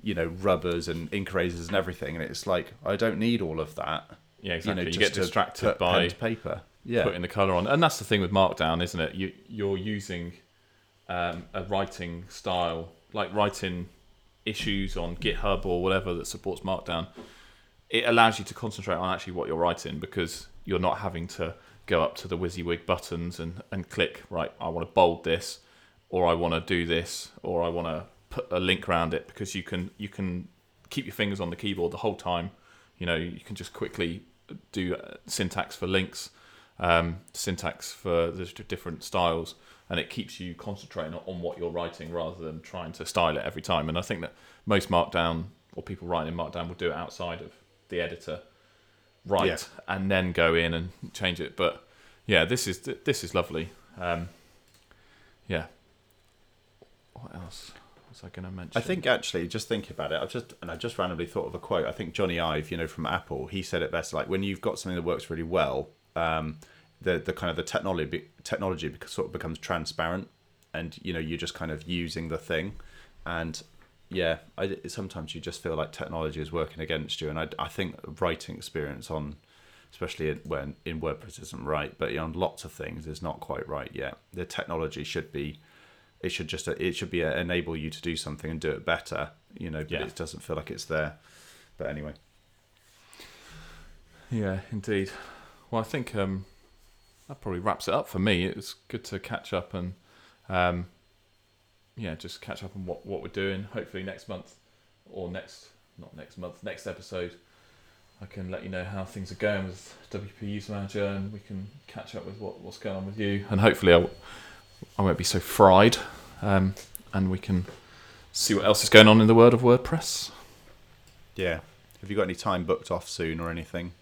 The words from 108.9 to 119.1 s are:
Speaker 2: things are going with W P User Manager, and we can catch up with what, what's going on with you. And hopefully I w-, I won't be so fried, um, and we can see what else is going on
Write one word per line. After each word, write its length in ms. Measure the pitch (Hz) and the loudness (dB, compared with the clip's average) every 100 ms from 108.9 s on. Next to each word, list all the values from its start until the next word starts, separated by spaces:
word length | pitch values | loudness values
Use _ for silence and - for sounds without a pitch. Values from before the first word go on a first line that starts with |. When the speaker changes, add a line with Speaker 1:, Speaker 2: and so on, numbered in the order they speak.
| 98 | -6
Speaker 2:
things 260 | 92 101 92 | -8 -8 -10
are 40 | |
going 300 | 90 104 101 | -2 0 0
with 300 | 95 92 - - - | -2 -8 -16 -20 -10
W 180 | 98 101 - | -8 -8 -10
P 80 | 101 | -6
User 260 | 104 101 | -6 -6
Manager, 320 | 101 98 104 | -6 -4 -2
and 260 | 101 98 98 | -2 -2 -6
we 80 | 104 | -8
can 280 | - 98 101 143 - | -10 -10 -10 -14 -16
catch 280 | - - | -14 -10
up 100 | 110 | -10
with 120 | - 104 | -10 -10
what, 200 | 98 - | -10 -10
what's 160 | 95 - | -16 -10
going 180 | 104 95 | -6 -4
on 80 | |
with 120 | 95 104 | -6 -2
you. 260 | 101 101 101 | 0 0 2
And 120 | 98 | 6
hopefully 320 | 110 - 92 | 8 8 10
I 60 | 85 | 10
w-, 160 | 87 - - - - - - - - - | 10 -2 -16 -18 -18 -20 -20 -20 -8 2
I 40 | |
won't 160 | 95 82 | 4 4
be 60 | |
so 160 | 92 95 | 2 0
fried, 580 | - - 98 92 110 - - - - - | 0 10 12 12 10 8 -4 -14 -18 -4
um, 320 | 104 98 95 98 - - - | 4 4 4 0 -14 -18 -6
and 160 | 98 95 | 0 2
we 60 | 92 | 0
can 280 | - 90 92 - - - - - - | 0 0 0 -12 -20 -20 -20 -20 -10
see 200 | - - | -2 2
what 120 | 98 | 4
else 180 | 98 104 | 6 4
is 60 | - | 12
going 180 | 110 | 12
on 140 | 107 | 12